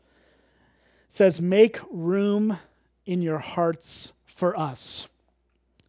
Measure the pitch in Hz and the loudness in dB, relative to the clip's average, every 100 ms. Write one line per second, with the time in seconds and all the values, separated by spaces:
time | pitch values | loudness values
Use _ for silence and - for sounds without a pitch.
0 | _ _ _ _ _ _ _ _ _ _ | _ _ _ _ _ _ _ _ _ _
1 | _ - 196 165 175 196 226 - 381 202 | _ 2 4 4 2 6 6 4 -12 -6
2 | 165 196 202 208 214 185 - _ _ _ | -2 0 0 0 0 -4 -10 _ _ _
3 | - 180 170 156 - - 170 160 - - | -6 -4 -2 -4 -4 -2 0 -2 -8 -8
4 | - - _ - 180 175 151 123 - - | -10 -14 _ -2 -2 0 -6 -6 -8 -8
5 | - _ _ _ _ _ _ _ | -10 _ _ _ _ _ _ _